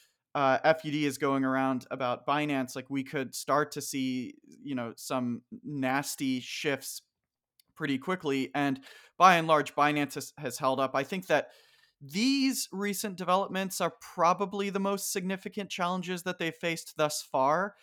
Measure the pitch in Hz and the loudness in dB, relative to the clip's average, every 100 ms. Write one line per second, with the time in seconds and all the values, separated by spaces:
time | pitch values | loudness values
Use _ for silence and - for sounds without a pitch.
0 | _ _ _ 147 135 131 156 160 151 151 | _ _ _ 2 4 6 4 4 2 0
1 | 147 143 143 135 131 131 135 127 - 131 | 0 0 0 2 2 0 0 -2 -4 -4
2 | 127 120 - 147 151 139 123 135 123 139 | -2 -2 -2 -2 0 -2 -4 -8 -6 -6
3 | 131 147 123 - - 147 147 147 - 139 | -4 -4 -6 -6 0 2 2 -4 -6 -4
4 | 131 127 110 - - - 151 131 117 - | -2 -2 -6 -12 -20 -16 -8 -6 -6 -10
5 | - 131 123 117 - - 123 147 131 135 | -6 -4 -2 -4 -8 -14 -10 -4 0 0
6 | 139 - 135 127 120 - 156 135 - - | -2 -4 -2 -2 -4 -4 -2 -2 -4 -14
7 | - _ _ _ _ _ _ - 151 135 | -16 _ _ _ _ _ _ -8 -2 -2
8 | 135 185 160 135 127 143 143 135 - - | -2 -4 -2 -2 -2 0 0 -2 -6 -20
9 | - - 180 170 160 151 139 - 147 147 | -20 6 8 8 6 4 4 2 4 4
10 | 143 147 - - 147 - 135 131 135 135 | -2 -4 -10 -8 -8 -2 0 0 0 0
11 | 139 190 - 151 - - _ _ _ _ | -2 -4 2 2 2 -8 _ _ _ _
12 | 139 160 254 277 269 262 - 190 202 196 | -6 0 2 4 2 0 -4 -4 -2 -2
13 | 214 180 180 185 190 185 190 - 175 - | -4 -4 2 2 2 -2 -4 -2 -2 -2
14 | - - 170 180 196 202 202 196 196 196 | -12 2 4 4 0 -2 -2 0 0 -2
15 | - 202 180 190 202 208 190 - 175 185 | -2 -4 -4 -4 -6 -8 -8 -2 -2 -2
16 | 175 180 185 180 165 160 170 165 - - | -4 -4 -4 -2 -4 -2 -4 -4 -6 0
17 | 151 - - 143 135 165 202 - | 0 0 -4 2 4 2 0 -6